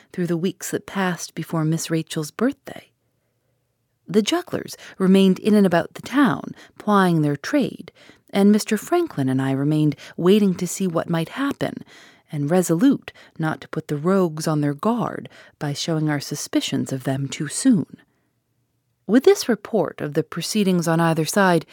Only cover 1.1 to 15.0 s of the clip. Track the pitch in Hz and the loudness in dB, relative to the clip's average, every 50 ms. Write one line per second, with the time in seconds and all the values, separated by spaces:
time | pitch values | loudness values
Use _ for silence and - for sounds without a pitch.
1.1 | 175 - - - - - 160 - - 160 156 156 165 156 - - 165 160 160 - | -4 -6 -8 -12 -10 -12 -8 -6 -4 -2 0 0 -2 -2 -2 -2 -4 -4 -4 -4
2.1 | - 160 156 147 - - 214 269 277 - _ - - - - _ _ _ _ _ | -6 -6 -6 -8 -6 -2 -2 -2 -2 -4 _ -16 -16 -16 -20 _ _ _ _ _
3.1 | _ _ _ _ _ _ _ _ _ _ _ _ _ _ _ _ _ _ _ - | _ _ _ _ _ _ _ _ _ _ _ _ _ _ _ _ _ _ _ -2
4.1 | 170 214 208 - 320 349 - - - - - - - - - - - - 190 185 | 0 0 2 2 -2 -4 -4 -6 -8 -10 -8 -10 -14 -18 -18 -20 -6 -2 2 4
5.1 | 190 196 196 190 185 - - 220 208 214 196 185 175 170 - - - - - - | 6 6 6 6 4 2 2 2 4 4 4 4 4 2 0 -2 -8 -14 -12 -4
6.1 | 240 277 285 208 - - - - - - - - _ - - 214 208 196 190 185 | 0 2 2 2 2 0 -6 -12 -16 -18 -20 -20 _ -8 -2 2 4 4 4 4
7.1 | 170 160 151 147 143 - - - - 294 220 - - - - - - _ - - | 4 2 2 0 0 -2 -4 -2 0 0 0 -2 -4 -10 -16 -20 -20 _ -20 -20
8.1 | - _ _ _ - 196 196 202 208 214 - - 220 202 - - 339 349 339 302 | -20 _ _ _ 0 4 4 6 6 4 2 0 -2 -4 -2 -2 0 0 0 -2
9.1 | - - 135 131 131 131 135 135 135 135 143 147 156 151 151 151 143 - - - | -2 -2 -2 0 0 0 0 0 0 0 0 0 2 2 2 2 0 -2 -8 -16
10.1 | - - 165 180 202 220 208 190 175 - 185 170 - - 190 185 160 165 - - | -8 0 4 4 6 6 4 2 2 0 -4 -6 -4 -4 -4 -2 -2 -2 -2 -2
11.1 | 175 165 165 - - 254 277 277 - - - - - - - - - - - - | -2 -4 -4 -6 -6 -6 -4 -4 -4 -4 -6 -8 -8 -10 -16 -20 -20 -20 -20 -20
12.1 | _ _ _ _ - 147 143 143 170 185 175 - 165 170 226 285 262 - - - | _ _ _ _ -6 -6 -2 0 2 0 2 2 2 2 4 2 2 2 -2 -10
13.1 | - - - - _ - 160 160 - - - - - 160 - - 151 143 147 180 | -20 -20 -20 -20 _ -6 -4 -4 -4 -6 -10 -10 -10 -10 -8 -6 -6 -4 0 0
14.1 | 196 196 185 170 156 156 160 165 156 151 147 143 143 143 - 214 240 233 | 2 2 2 0 -2 -4 -4 -2 -2 0 0 -2 -4 -2 -2 -2 -2 0